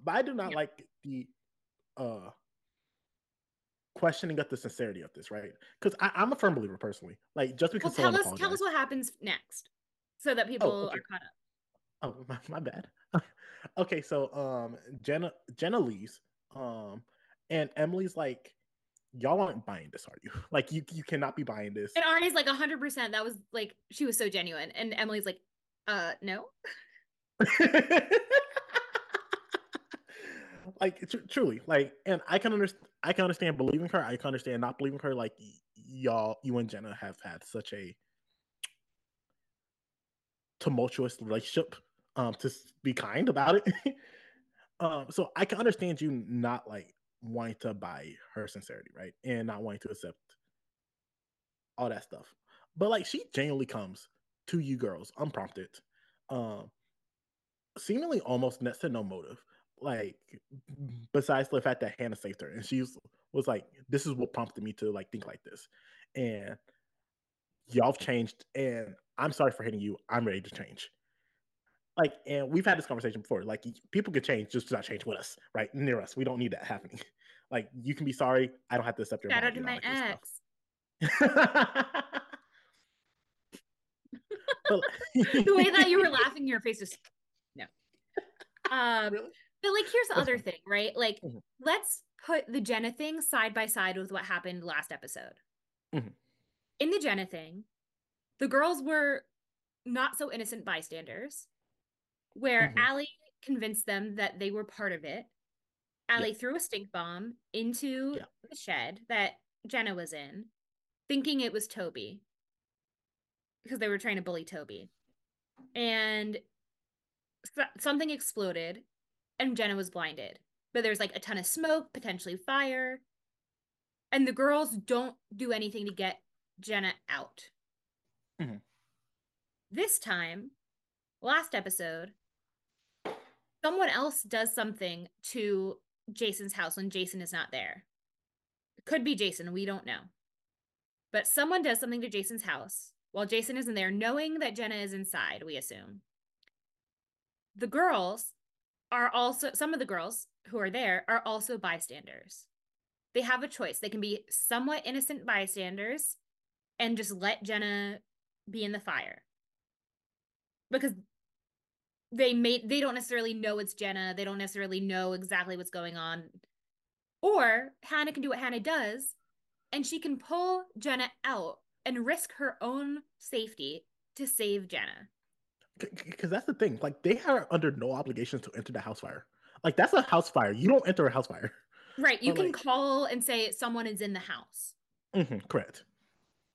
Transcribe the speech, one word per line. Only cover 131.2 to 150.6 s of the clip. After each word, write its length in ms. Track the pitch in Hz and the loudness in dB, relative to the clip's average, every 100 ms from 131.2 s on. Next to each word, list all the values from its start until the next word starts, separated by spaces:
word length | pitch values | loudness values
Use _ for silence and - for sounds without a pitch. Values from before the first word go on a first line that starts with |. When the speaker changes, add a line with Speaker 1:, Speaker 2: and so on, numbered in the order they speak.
Speaker 2:
last 340 | 240 302 330 | 2 2 2
episode, 580 | 220 190 185 170 160 180 - _ _ _ _ _ _ _ _ - - - _ _ _ 311 | -4 -2 -4 -4 -8 -10 -18 _ _ _ _ _ _ _ _ -10 -10 -14 _ _ _ 0
someone 220 | 370 349 | 2 4
else 340 | 240 294 - | 4 2 0
does 320 | 208 226 220 | -2 0 0
something 540 | 226 220 214 180 170 175 _ - | 0 -2 -4 -6 -6 -12 _ -10
to 440 | 254 208 196 190 - _ _ - | -4 0 0 0 -6 _ _ -14
Jason's 400 | 214 220 202 196 | -4 -2 -2 -6
house 240 | 196 165 196 | -4 -4 -4
when 120 | 196 | -4
Jason 320 | 190 185 190 | -2 -4 -4
is 120 | 175 | -6
not 160 | 170 - | -6 -4
there. 340 | 131 92 - - _ _ _ _ _ _ _ _ _ | -4 -6 -10 -18 _ _ _ _ _ _ _ _ _
It 60 | |
could 180 | - 311 | -2 0
be 120 | 247 226 | 2 0
Jason, 360 | 202 175 175 | 0 -2 -6
we 120 | 180 196 | -4 -4
don't 180 | 196 - | -6 -6
know. 120 | 101 185 _ _ _ _ _ _ _ _ _ _ | -10 -10 _ _ _ _ _ _ _ _ _ _
But 140 | 214 - | -2 2
someone 360 | - 302 370 | 2 4 4
does 180 | 302 233 | 4 0
something 200 | 247 240 | 0 -4
to 60 | 233 | -4
Jason's 360 | 202 196 226 | -4 -4 -6
house 480 | 196 139 190 - - _ _ | -6 -6 -6 -10 -12 _ _
while 140 | 196 208 | -6 0
Jason 300 | 226 226 254 | 0 0 -4
isn't 180 | 247 | -2
there, 160 | 214 190 | -2 0
knowing 480 | 202 226 277 311 311 | 0 0 0 -2 -2
that 160 | 277 | -2
Jenna 220 | 208 220 214 | -4 -6 -4
is 160 | 202 | -6
inside, 500 | 196 196 165 90 - | -6 -6 -2 -2 -4
we 120 | 160 139 | -8 -8
assume. 460 | - 98 95 101 _ _ _ _ _ _ _ _ _ _ _ _ _ _ _ 202 | -8 -10 -16 -18 _ _ _ _ _ _ _ _ _ _ _ _ _ _ _ -6
The 100 | 233 | -2
girls 680 | 262 359 240 180 220 - - _ _ _ _ - | 2 4 4 0 -2 -8 -10 _ _ _ _ -2
are 180 | 240 240 | 2 4
also, 380 | 240 247 254 285 | 4 2 0 -2
some 180 | - 302 | -2 -2
of 80 | 320 | -2
the 40 | 262 | -2
girls 420 | 180 175 226 - _ - | -4 -4 -8 -12 _ -8
who 100 | |
are 120 | 220 | -4